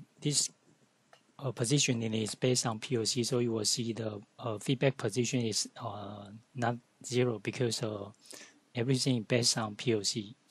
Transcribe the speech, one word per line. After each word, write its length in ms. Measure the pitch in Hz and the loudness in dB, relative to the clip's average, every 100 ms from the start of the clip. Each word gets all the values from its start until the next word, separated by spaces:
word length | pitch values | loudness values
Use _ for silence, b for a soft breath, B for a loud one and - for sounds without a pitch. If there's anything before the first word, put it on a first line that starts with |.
| - - | -10 -6
this, 280 | 151 143 - - _ _ _ _ _ - _ - | -2 0 0 -4 _ _ _ _ _ -20 _ -8
uh, 120 | 131 | -6
positioning 600 | - 113 143 139 117 113 | -2 2 4 4 2 0
is 220 | 110 110 - | 0 -2 0
based 320 | 131 123 123 | 2 2 2
on 120 | 110 | -2
P 180 | - 123 | -2 0
L 80 | 107 | 0
C, 180 | 123 | 0
so 160 | 113 123 | 2 2
you 120 | 120 | 2
will 140 | 113 104 | 0 0
see 280 | - 117 | 0 0
the, 280 | 107 110 104 - - | -2 -4 -6 -12 -10
uh, 220 | 120 107 | -6 -4
feedback 360 | - 131 139 - | 0 2 2 2
position 460 | 117 101 113 131 | 0 0 0 2
is, 260 | 117 101 - - | 0 0 -4 -6
uh, 460 | 113 104 101 104 101 107 - | -10 -8 -10 -12 -14 -18 -14
not 240 | 127 117 120 - - | -2 0 -2 -6 -18
zero 360 | - 123 123 107 | -2 2 2 2
because, 420 | 113 104 123 110 | -4 0 0 0
uh, 300 | 110 104 101 - B B B B B - | -2 -4 -8 -14 B B B B B -2
everything 480 | 117 131 139 127 | 2 2 4 2
based 340 | 104 123 120 - | 2 2 4 2
on 180 | 110 104 | -2 -2
P 180 | 127 | 0
L 100 | 110 | 2
C. 320 | 101 120 101 - _ | 2 -2 -6 -10 _